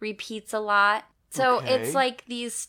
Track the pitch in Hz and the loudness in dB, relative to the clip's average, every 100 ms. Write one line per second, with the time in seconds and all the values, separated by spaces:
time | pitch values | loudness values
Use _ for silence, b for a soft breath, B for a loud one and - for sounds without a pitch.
0 | 214 202 - 220 - 220 214 202 202 214 | -8 -8 -10 -10 -6 -4 2 4 4 2
1 | - _ _ - 262 240 240 254 226 277 | -4 _ _ 0 2 2 2 0 2 2
2 | 254 240 - 240 240 - | 0 -2 -10 -8 -6 -8